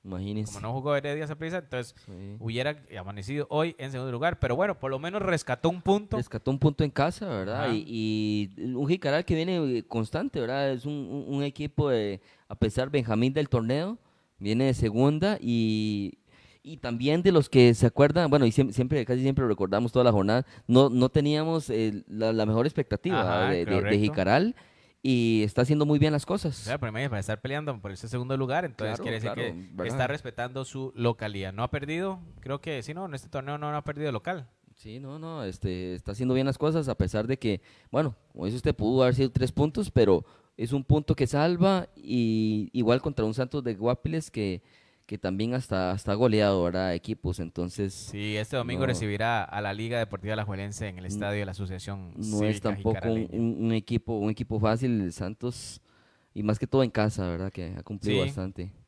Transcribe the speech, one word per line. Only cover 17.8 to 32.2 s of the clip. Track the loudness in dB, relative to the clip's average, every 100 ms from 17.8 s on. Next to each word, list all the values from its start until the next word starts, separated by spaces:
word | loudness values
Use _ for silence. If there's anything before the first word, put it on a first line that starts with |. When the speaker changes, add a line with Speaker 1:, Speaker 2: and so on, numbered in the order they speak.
| 4
Speaker 1:
acuerdan, | 6 4 6 4
bueno, | 6 6
y |
siem-, | 4 2
siempre, | 2 0 0
casi | 0 2
siempre | 2 2
lo | 2
recordamos | 2 2 2 2
toda | 6
la | 6
jornada, | 6 4 2 0 -10 4
no, | 8 8
no | 6 4
teníamos, | 4 2 2 0 -2 0
eh, | 0 0 -2 -10
la, | -2 0
la | 2 2
mejor | 2 2
expectativa | 0 -2 -2 0 0
Speaker 2:
Ajá, | 2 2 2
Speaker 1:
de, | 0
de, | 0
de |
Speaker 2:
correcto. | 0 2 2
Speaker 1:
Jicaral | 2 2 2 4 2 -4 -18 _ _ _
y | 0 2 4 4
está | 2 2
haciendo | 2 2 4
muy | 4
bien | 4
las | 2 -2
cosas. | -4 -4 -6
Speaker 2:
O |
sea, | -6 -6
pero | -4
imagínate, | -4 -4
para | -4
estar | -4 -6
peleando | -6 -6 -6 -8
por | -10
ese | -12 -8
segundo | -6 -2 -2
lugar, | 0 -2
entonces | -4 -6 -6 -4
Speaker 1:
Claro, |
Speaker 2:
quiere | -6 -4
decir | -6
Speaker 1:
claro, | -4 -6
Speaker 2:
que | -8 -12
Speaker 1:
¿verdad? | -8 -4
Speaker 2:
está | -2 -2
respetando | -4 -8 -8 -8 -8
su | -8 -8 -10 -2
localidad. | -2 0 -6 -6 -8
No | -6
ha | -4
perdido, | -4 -6 -6 -6 -8